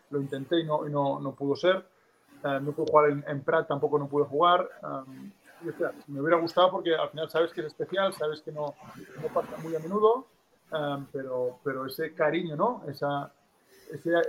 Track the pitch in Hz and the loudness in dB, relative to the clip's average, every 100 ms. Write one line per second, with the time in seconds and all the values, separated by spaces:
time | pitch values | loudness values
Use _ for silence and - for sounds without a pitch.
0 | - 143 135 135 135 170 156 151 147 143 | -6 -4 -4 -6 0 0 2 0 0 0
1 | 139 143 139 131 139 139 175 190 - _ | 0 0 -4 -4 -2 2 2 2 -2 _
2 | _ _ _ - 143 135 143 147 156 151 | _ _ _ -8 -4 -2 -2 -2 4 6
3 | 147 143 151 143 - 160 - 143 147 147 | 6 2 -4 -6 0 0 0 0 2 0
4 | 139 143 139 143 175 180 180 - 147 139 | 0 0 0 4 6 4 2 -8 -8 -8
5 | 135 131 202 - _ - 170 147 147 - | -10 -16 -18 -20 _ -14 -10 -4 -4 -6
6 | - 139 151 170 165 175 185 185 165 156 | -10 -2 2 2 4 4 4 4 0 0
7 | 147 151 156 160 165 - 151 - 151 185 | -2 -6 -2 0 0 -2 -8 -8 -4 0
8 | 196 - 151 151 - 151 147 - - - | -2 -2 -4 -6 -10 -8 -8 -8 -18 -18
9 | - - 156 170 - - 160 160 170 208 | -18 -8 -4 -4 -4 -8 -6 -6 -2 4
10 | 214 247 - _ _ _ - 160 147 139 | 4 4 -2 _ _ _ -8 -4 -4 -4
11 | 135 135 131 127 123 - 139 131 135 147 | -6 -8 -4 -2 -4 -4 -6 -4 -6 -6
12 | 156 - 156 170 170 147 220 247 160 139 | -6 0 0 0 -2 0 0 0 -8 -4
13 | 143 143 - _ _ _ _ - - 151 | -2 -2 -6 _ _ _ _ -20 -16 -6
14 | 165 170 | 0 2